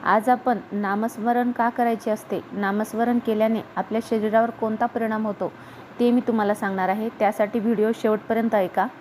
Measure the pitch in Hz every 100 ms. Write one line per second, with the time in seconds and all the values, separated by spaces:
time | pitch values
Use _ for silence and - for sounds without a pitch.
0 | - 208 226 247 254 214 - 202 202 202
1 | 226 - 220 240 247 240 233 247 240 226
2 | 226 214 - 190 - 196 202 202 214 214
3 | 233 240 233 214 220 220 - - 180 220
4 | 233 226 214 220 233 226 226 214 240 233
5 | 226 220 220 196 185 - - - - -
6 | 240 240 247 226 208 208 202 190 185 202
7 | 226 - 208 208 208 233 214 214 214 226
8 | 220 214 - 226 226 214 180 190 170 -